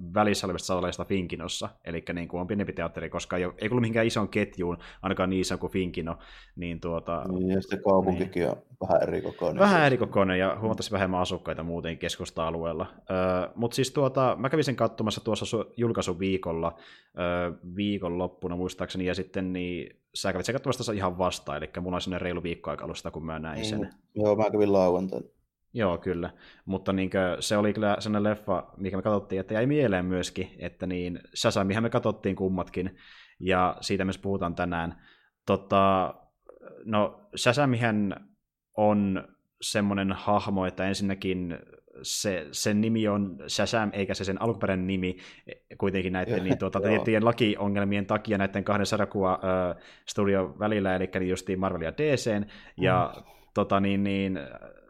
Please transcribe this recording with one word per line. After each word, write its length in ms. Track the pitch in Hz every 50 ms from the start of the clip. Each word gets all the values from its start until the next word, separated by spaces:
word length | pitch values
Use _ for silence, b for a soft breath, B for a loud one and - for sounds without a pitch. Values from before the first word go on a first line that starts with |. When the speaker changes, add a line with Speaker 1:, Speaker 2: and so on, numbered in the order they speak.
| 92 85 87
Speaker 1:
välissä 340 | 107 107 104 101 - -
olevista 180 | 95 87 82 -
saleista 400 | - 92 90 90 87 - - 87
Finkinossa. 640 | - 101 95 90 82 87 80 82 87 - - 107 - - _ -
Elikkä, 280 | 82 85 85 - - 87
niinku, 240 | 87 85 73 87
on 100 | 87 90
pienempi 260 | 90 107 101 95 85 -
teatteri, 360 | 87 85 82 - 85 80 78
koska 280 | 78 87 - - 92
ei 80 | 90 90
oo, 80 | 90 -
ei 120 | - 107 107
kuulu 120 | 120 123
mihinkään 260 | 117 113 113 113 113
isoon 220 | 117 - 117 101 92
ketjuun, 480 | - 107 104 104 - 95 87 87 85 - B B B B
ainakaan 280 | - 95 95 - 92 92
niin 120 | 95 92
iso 160 | 90 - 92
kuin 140 | 85 - 85
Finkino. 460 | - 95 92 87 82 90 80 82 85 - B B B B B B B
Niin, 240 | - 87 85 85 85
tuota, 440 | 90 85 85 82 - 90 85 80 - 95
Speaker 2:
Niin, 200 | 92 92 92 92
ja 120 | 95 95
sitten 220 | 95 - 101 95 -
kaupunkikin 580 | 101 98 95 92 95 90 85 92 - - 90
Speaker 1:
niin. 80 | 82 64
Speaker 2:
on 60 | - - - - - - 92 90
vähän 140 | 87 - -
erikokoinen. 560 | 90 87 85 - 87 85 - 87 87 - -
Speaker 1:
Vähän 260 | 196 202 190 165 151
erikokoinen 540 | 139 127 117 110 - - 104 98 95 92 92
ja 180 | 95 95 - 107
huomattavasti 300 | 110 110 107 95 95 - -
vähemmän 260 | 95 98 92 92 90
asukkaita 440 | 90 - 95 82 - - 80 82 82
muuten 340 | 85 85 85 80 82 82
keskusta-alueella. 880 | 78 85 85 - - 90 - - 82 82 80 82 82 82 85 82 80 92 - - -
Ö, 520 | _ - 92 92 92 92 92 90 87 - -
mut 180 | - 117 113 -
siis, 180 | - 127 -
tuota, 460 | - 151 139 131 131 135 131 123 90 82
mä 100 | 120 131
kävin 140 | - 156 139
sen 120 | 143 120
katsomassa 480 | - 117 110 - - 113 107 101 - -
tuossa 220 | 113 104 - 104
su-, 280 | - - 110 - - -
julkaisuviikolla, 960 | - 117 117 113 101 90 98 87 85 98 98 95 92 - 87 82 82 82 82 - B B B B B B B B -
ö, 340 | 90 87 87 87 87 87 82 - - 90 87
viikonloppuna 800 | 101 104 104 101 95 90 85 87 90 90 90 - - - 87 87
muistaakseni, 500 | 87 90 90 - - 92 - - 92 90
ja 100 | 90 87
sitten, 380 | 92 90 - - 98 92 92 92
niin, 480 | 90 90 87 90 82 62 - - _ _ _ -
sä 180 | - - 98
kävit 140 | 90 90 90
sen 80 | - 117
katsomassa 240 | 139 - 139 120 -
tässä 140 | 113 120 107
ihan 240 | 98 95 92 90
vasta, 400 | 90 92 90 - - - 73 71
elikkä 240 | 76 78 - - 92
mulla 160 | 87 90 90
on 40 | 87
sinne 160 | - 95 90 87
reilu 240 | 87 87 87 87 82
viikko 260 | 85 85 - - 80
aikaa 140 | 73 - -
ollut 120 | 78 80
sitä, 140 | - - 85
kun 140 | - 82 80
mä 140 | 80 80 78
näin 160 | 78 80 76
Speaker 2:
Niin, 100 | 73 76 110
Speaker 1:
sen. 200 | 107 107 98 95 - _ _ _ -
Speaker 2:
joo, 200 | 107 104 107 104
mä 140 | 104 110 101
kävin 220 | - 104 104 101 98
lauantaina. 540 | 95 92 90 87 90 95 95 - 62 64 - _ _ _ _ _ _ _ _ -
Speaker 1:
Joo, 240 | 120 107 92 85
kyllä. 320 | 85 - 95 87 85 85 87 - B B B B B B
Mutta, 280 | - 95 92 - 98 98
niinkö, 440 | 95 92 90 98 95 92 90 82 -
se 180 | - - 110
oli 160 | 104 104 104 101
kyllä 220 | 110 107 101 104 101
sellainen 320 | 107 107 107 104 104 107
leffa, 320 | 104 - - 104 92 85 - - -
mikä 200 | - 98 92 95
me 60 | 95 -
katsottiin, 360 | 110 107 101 95 - 95 95
että 140 | 92 - 110
jäi 120 | 107 120
mieleen 400 | 139 147 151 135 110 95 90 90
myöskin, 440 | 90 92 90 87 - - 92 92 - - -
että, 280 | 90 87 - - 92
niin, 320 | 92 90 90 90 90 87 - - - -
Shazamihan 480 | - - 117 104 110 98 98 98 110 113
me 60 | 113
katsottiin 460 | - 120 - 110 101 - - 101 92
kummatkin, 600 | 95 95 95 95 92 87 - - 92 90 92 B B B B B B B B B B
ja 380 | 92 92 92 90 90 87 - -
siitä 240 | - - 101 92 95
myös 120 | 95 92
puhutaan 380 | - - 98 98 95 92 85 82
tänään. 460 | 87 87 87 85 85 82 85 87 b b b b b b b b _ -
Tota, 680 | - 98 95 - - 104 98 98 98 95 92 90 65 - - _ _ _ _ _ - - - - - - - -
no, 440 | 113 110 104 104 78 - - - - -
Shazamihän 800 | - - 127 113 139 143 135 123 117 120 117 107 107 104 98 - - - - _ _ _ _ _ _ _ _ -
on 500 | 107 107 104 107 104 101 98 95 87 - - _ _ _ _ _ -
semmonen 500 | - - - 107 101 101 101 98 98 95
hahmo, 540 | 95 - - 104 104 101 95 110 101 95 92
että 200 | 92 - - 92
ensinnäkin 720 | 98 98 95 101 98 98 95 - 92 92 92 90 87 82 - - - - - _ - - 64
se, 460 | 69 - - - - 104 92 85 76 71
sen 300 | - - - 113 104 104
nimi 260 | 110 113 113 113 110
on 300 | 104 101 104 101 95 85 - 76
Shazam, 420 | - - - 104 95 - 113 107 101 -
eikä 200 | 101 98 90 95
se 100 | - 98
sen 180 | 95 95 -
alkuperäinen 460 | 110 117 107 98 107 98 95 92 92
nimi, 300 | 92 98 92 90 90 92 B B B B B B - - _ _ - -
kuitenkin 360 | - 104 98 92 95 90 92 92
näitten, 220 | 92 90 90 117
Speaker 2:
Joo, 60 | 95 92
Speaker 1:
niin, 140 | 90 -
tuota, 220 | - 98 92 92 98
Speaker 2:
joo. 80 | 101 107
Speaker 1:
tiettyjen 360 | 107 107 - 117 110 107 110
lakiongelmien 800 | 117 117 - 120 107 101 - 101 101 101 101 101 98 101 101 98
takia 320 | - 107 104 - 110 104
näitten 260 | 98 98 95 95 101 92
kahden 220 | - 101 104 98
sarjakuva, 540 | - 110 104 101 - - 104 95 92 90 - 98
ö, 320 | 92 92 92 92 90 82 B B B B B B -
studion 500 | - 107 101 98 98 95 92 78 69 85
välillä, 360 | 104 107 110 104 98 95 92
elikkä, 240 | 95 95 - - 95
niin, 100 | 92 90
justiin 300 | 92 92 - - 95 92
Marvel 220 | 95 95 90 85
ja 100 | 80 80 82
D 180 | - 151 151 135
C:n, 300 | 120 - 120 107 104 101 B B B B B B
ja, 360 | - 92 92 92 90 87 - -
Speaker 2:
Mm. 60 | - - b b b b b -
Speaker 1:
tota, 260 | 104 101 - 101 98
niin, 240 | 98 98 98 98 101
niin, 360 | 101 98 98 98 95 95 80 69 64 60 - - - - - -